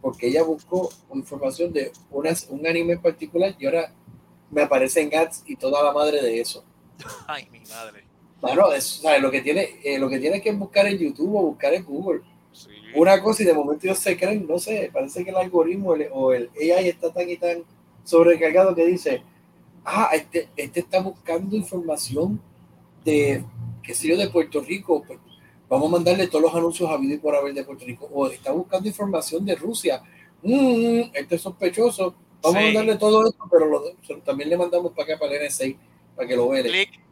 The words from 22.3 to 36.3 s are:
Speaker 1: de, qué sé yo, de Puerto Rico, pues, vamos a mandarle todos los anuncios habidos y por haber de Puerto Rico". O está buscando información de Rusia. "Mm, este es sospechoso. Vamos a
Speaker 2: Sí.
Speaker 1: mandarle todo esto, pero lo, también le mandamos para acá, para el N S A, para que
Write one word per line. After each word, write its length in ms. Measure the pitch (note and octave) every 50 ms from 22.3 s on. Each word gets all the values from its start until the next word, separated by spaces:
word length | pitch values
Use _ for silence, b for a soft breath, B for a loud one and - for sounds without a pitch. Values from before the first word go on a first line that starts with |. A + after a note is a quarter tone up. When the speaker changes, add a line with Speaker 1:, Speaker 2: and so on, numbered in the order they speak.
| G#3 G#3 - - _ _ - _ - _ - _ _ - _
Speaker 1:
de, 400 | D#3 D3+ D3 C#3+ C#3 C3+ B2 - - - - - - - - -
qué 100 | - A#2
sé 140 | - - D#3
yo, 80 | E3
de 120 | G3 G3+ -
Puerto 320 | - F3 D#3 - - D3
Rico, 420 | C3+ C3+ F#3 G3+ - - E3+ C#3+ -
pues, 120 | - B2+ - _ b b b b b b b _ _
vamos 200 | - F3 G3 D#3+
a 40 |
mandarle 340 | F3 F3 E3+ F3 F3+ F#3+ F#3+
todos 160 | F3+ - D3+
los 120 | D#3+ D#3+ D#3+
anuncios 360 | E3+ E3+ E3+ E3 - F3 D#3+
habidos 260 | D#3 C#3 C3+ C#3 D3
y 40 | D3
por 140 | D3+ D3+ D3
haber 200 | C#3+ C#3+ C#3 C#3
de 100 | C3+ C3+
Puerto 220 | C#3+ C3+ - -
Rico". 200 | B2 A#2+ - - -
O 140 | C#3 C#3 C#3 B2+
está 240 | - - - C3+
buscando 340 | C#3 E3+ F3+ - - F#3 F#3+ G#3+
información 580 | G3 - G#3 G3 G3 - - - D#3 E3+ G3
de 80 | G3 F3
Rusia. 480 | - D#3 G3+ A#3 - - - - - b b b b b b b _
"Mm, 580 | - G3 B3 C#4 C4+ C4 A#3+ A3+ A#3 A#3 A#3 A#3 A#3 - -
este 220 | C#3+ C#3+ - F3
es 40 | E3
sospechoso. 760 | - F#3+ F3+ _ G3 F3 F3+ G#3+ A3+ A#3+ - - F#3+ F3+ - _ _ _ _ _
Vamos 140 | - D#3+ F3+
a 40 | G3+
Speaker 2:
Sí. 60 | G#3+
Speaker 1:
mandarle 300 | G#3+ G#3+ G#3+ A3 A3 G#3+
todo 300 | - G#3+ G#3+ G#3+ A3 A3
esto, 180 | A3+ - _ - F#3
pero 160 | F3 E3 D#3+
lo, 160 | D#3 D3 C#3+ C#3+ E3+ F3+ _ _ - D3 - -
también 260 | - C#3 C3+ C#3+ D3+
le 60 | E3+ F3
mandamos 340 | F3 F3 F3 F3 F3+ E3+
para 220 | - - D3 D#3 D#3
acá, 40 | E3
para 120 | D#3 C#3
el 60 | C#3 D3
N 80 | D3
S 180 | C#3+ - - C3+
A, 500 | C3 C3 - _ _ _ _ _ _ _
para 120 | - B2+
que 80 | A#2+